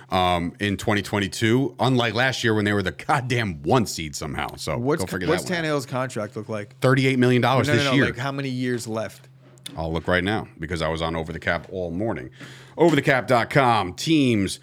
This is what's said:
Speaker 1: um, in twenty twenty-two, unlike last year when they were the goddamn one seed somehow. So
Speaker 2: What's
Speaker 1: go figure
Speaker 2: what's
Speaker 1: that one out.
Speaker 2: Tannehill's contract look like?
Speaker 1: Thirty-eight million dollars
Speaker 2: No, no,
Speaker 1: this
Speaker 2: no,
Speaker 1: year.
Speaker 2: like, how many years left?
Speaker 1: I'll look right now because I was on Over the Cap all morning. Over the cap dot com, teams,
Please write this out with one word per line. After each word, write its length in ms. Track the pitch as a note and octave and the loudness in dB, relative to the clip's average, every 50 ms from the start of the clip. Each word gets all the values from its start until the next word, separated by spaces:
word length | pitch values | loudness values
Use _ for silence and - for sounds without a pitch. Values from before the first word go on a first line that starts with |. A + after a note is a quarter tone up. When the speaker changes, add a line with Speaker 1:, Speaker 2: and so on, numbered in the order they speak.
| - - | -10 -4
Speaker 1:
um, 440 | F#2 F#2 F2+ F2+ F2+ F2 F2 E2+ - - | 0 2 2 4 2 2 0 -4 -4 -4
in 160 | G2+ G#2 G2 | -2 -2 -2
twenty 260 | F2+ - - G#2+ G#2 F#2+ | -2 -2 0 0 0 0
twenty-two, 720 | - - G#2 G2 F#2 - - A#2 A2 A2+ C3 C3+ - - - | -2 -2 -2 -2 -2 -4 -2 0 2 2 2 0 -2 -2 0
unlike 340 | G#2+ B2+ C3 B2 A#2 A#2 G2 | 0 2 2 2 2 0 0
last 300 | A2+ B2+ C3 B2+ - - | 0 0 0 0 0 0
year 100 | A#2 A2 | 0 2
when 100 | G#2+ G#2 | 2 2
they 80 | G#2 G#2 | 2 2
were 100 | G2+ G2 | 0 0
the 100 | F2+ - | -2 -4
goddamn 720 | - - - D#3 C#3+ A#2+ B2+ B2+ A#2+ A#2 G2+ E2+ D2 C#2 | -6 -2 -2 0 0 0 0 -2 -2 -2 -2 -4 -6 -2
one 220 | F2 B2+ C3 G#2+ | 2 2 2 2
seed 280 | - - - E2 D2+ C#2+ | 0 -4 -8 -8 -8 -8
somehow. 400 | - E2 D2+ C2+ D2 C#2+ B1 - | -8 -8 -8 -6 -6 -6 -6 -6
So 220 | - - - D2+ B1+ | -8 -6 -4 -4 -2
Speaker 2:
What's 240 | A#2+ C3 D3+ F3 F#2+ | 0 -2 -2 -2 -2
Speaker 1:
go 20 | F2 | -4
figure 200 | F#2+ F#2+ - - | -4 -4 0 0
Speaker 2:
what's 140 | D#3+ F3+ - | 0 0 0
Speaker 1:
that 60 | - F#3 E3+ D#3+ | -2 -4 -4 -2
one 20 | |
out. 120 | D#3 D3+ | -2 -2
Speaker 2:
Tannehill's 100 | C#3+ B2+ | -2 -4
contract 500 | C3 C#3 B2+ C3 B2+ - A#2 G#2 G#2 - | -4 -6 -6 -6 -4 -6 -6 -8 -8 -8
look 120 | A2 G#2 - | -10 -10 -8
like? 300 | A2 G#2 G#2 - - - | -8 -8 -8 -10 -10 0
Speaker 1:
Thirty-eight 380 | - B2+ C3 C3+ C3 C3 C3+ B2+ | 2 4 4 4 4 2 4 4
million 240 | B2 B2 B2+ B2 A#2 | 4 6 6 4 4
dollars 240 | A#2+ C3 C3 A2 | 4 4 2 2
Speaker 2:
No, 60 | - D3 | 2 2
no, 40 | - | 2
Speaker 1:
this 60 | - C#3 | 2 2
Speaker 2:
no, 40 | C3 | 2
Speaker 1:
year. 100 | C#3 B2+ | 2 2
Speaker 2:
like, 100 | - - | 2 0
how 140 | A#2 B2+ C#3 C#3 | -4 -6 -6 -6
many 160 | C#3 C#3 C3+ | -6 -6 -6
years 380 | B2+ B2+ B2+ B2+ B2 A#2 A2+ | -4 -4 -2 -2 -2 -4 -4
left? 420 | A2+ A2 A2 G#2+ G2 - - - - - - - - - - - - - | -6 -6 -6 -6 -8 -10 -16 -20 -20 -20 -20 -20 -20 -20 -20 -20 -16 -10
Speaker 1:
I'll 160 | - D#2+ E2 E2 | -6 -6 -2 -2
look 140 | E2+ E2 | -4 0
right 160 | - F2+ F2+ F2 | 2 0 2 2
now 240 | F#2+ G#2+ G#2+ - - - - | 0 -2 -2 -4 -6 -12 -12
because 200 | D#2+ D#2 F2+ D#2+ | -8 -6 -4 -4
I 80 | D#2+ D#2 | -2 -2
was 140 | E2 D#2 E2 | -2 -2 -4
on 140 | E2 E2 | -4 -4
Over 160 | E2 D#2+ E2 E2 | -4 -6 -6 -8
the 80 | D#2 | -8
Cap 260 | - F#2+ F2 E2+ D#2 - F#2 | -4 -2 -4 -4 -4 -8 -8
all 180 | F#2+ F2+ E2+ | -8 -6 -6
morning. 400 | E2 F2 G#2+ A#2 G2 C#2+ B1+ - - - - - - - - - - - | -4 -4 -4 -4 -4 -6 -8 -12 -16 -18 -20 -20 -20 -20 -20 -10 2 4
Over 160 | D3+ E3+ D#3 | 6 6 6
the 80 | C#3 - | 4 4
cap 240 | D#3+ C#3 B2+ G2+ | 4 2 2 2
dot 220 | - C3 A#2 A2 - | 4 2 2 2 4
com, 440 | - D3 C3+ B2 A#2 G#2+ F#2+ F2+ F2+ | 2 4 4 6 4 4 2 -2 -6
teams, 680 | - - A#2+ D#3+ D#3 C#3 B2+ A#2 G#2 G2 F2 - - | -6 -2 2 2 4 4 4 4 2 2 0 -2 -8